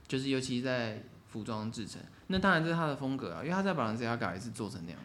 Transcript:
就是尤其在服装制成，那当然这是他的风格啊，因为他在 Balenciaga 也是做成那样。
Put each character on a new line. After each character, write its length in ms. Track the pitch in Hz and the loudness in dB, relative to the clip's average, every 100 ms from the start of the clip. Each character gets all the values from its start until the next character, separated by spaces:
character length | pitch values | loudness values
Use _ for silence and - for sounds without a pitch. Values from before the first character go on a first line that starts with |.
| - | -4
就 120 | 135 | -2
是 100 | 135 | 2
尤 100 | 131 | 0
其 220 | 131 123 | 2 0
在 400 | 131 127 117 110 - - - | 0 0 0 -4 -10 -18 -12
服 160 | 117 | -8
装 280 | 104 110 107 | -4 -2 -2
制 160 | 117 95 | -4 -8
成， 140 | - - - - | -8 -14 -18 -2
那 140 | 190 | 4
当 120 | 196 | 6
然 120 | 170 | 6
这 60 | 160 | 6
是 40 | 165 | 4
他 120 | 160 | 2
的 80 | 135 | 0
风 200 | 135 135 | 0 -2
格 200 | 107 82 | -2 -4
啊， 80 | |
因 60 | 127 | -2
为 40 | |
他 80 | 185 | 0
在 140 | 196 170 | 2 2
Balenciaga 580 | 113 110 117 117 107 | 0 0 0 0 0
也 60 | 92 | -2
是 100 | 117 | -6
做 180 | - 104 | -4 -6
成 140 | - 85 | -4 -10
那 40 | |
样。 80 | 76 | -10